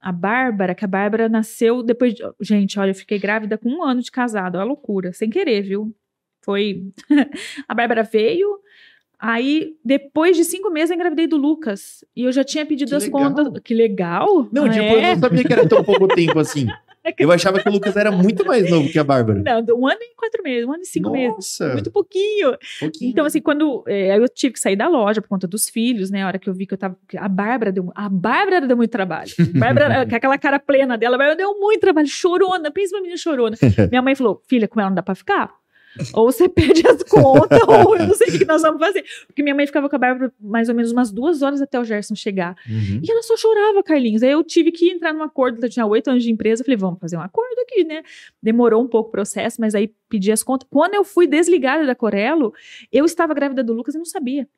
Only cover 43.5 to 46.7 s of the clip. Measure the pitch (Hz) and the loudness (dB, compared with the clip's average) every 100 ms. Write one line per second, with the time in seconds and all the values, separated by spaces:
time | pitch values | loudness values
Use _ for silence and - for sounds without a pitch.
43.5 | 440 415 392 381 311 247 214 254 294 330 | 2 2 2 2 0 2 2 2 2 0
44.5 | - 320 339 349 370 330 311 311 - 254 | 2 0 2 0 0 -4 -4 -6 -2 -2
45.5 | 233 233 247 220 214 254 254 240 220 214 | -2 -6 -2 0 0 0 0 0 -2 0
46.5 | 226 262 | -2 0